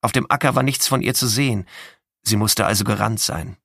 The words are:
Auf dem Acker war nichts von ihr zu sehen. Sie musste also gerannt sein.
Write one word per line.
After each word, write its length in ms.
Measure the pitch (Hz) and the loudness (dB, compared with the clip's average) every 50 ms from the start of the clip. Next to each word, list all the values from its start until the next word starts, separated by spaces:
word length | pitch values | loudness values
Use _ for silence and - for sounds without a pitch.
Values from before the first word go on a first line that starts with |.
Auf 120 | - 107 - | -2 2 0
dem 180 | 135 - - | 0 2 2
Acker 240 | - 139 - 143 - | 0 2 2 2 2
war 80 | 131 131 | 2 2
nichts 240 | 135 135 - - | 2 0 0 -2
von 160 | - 135 131 - | 0 0 0 0
ihr 120 | - 135 | 0 0
zu 120 | - - | 0 0
sehen. 400 | 123 104 117 143 135 113 101 92 - - - - - - _ _ _ _ _ _ | 0 2 2 2 0 0 -2 -4 -8 -14 -20 -20 -20 -20 _ _ _ _ _ _
Sie 140 | - 110 | 0 0
musste 300 | 104 107 107 - - 104 | 2 2 2 2 2 2
also 180 | - 107 101 104 | 2 2 0 0
gerannt 360 | 98 107 101 104 110 113 107 | 0 0 0 0 -2 -2 -2
sein. 360 | - - - 80 82 - 95 _ _ | -2 -4 -4 -4 -8 -10 -12 _ _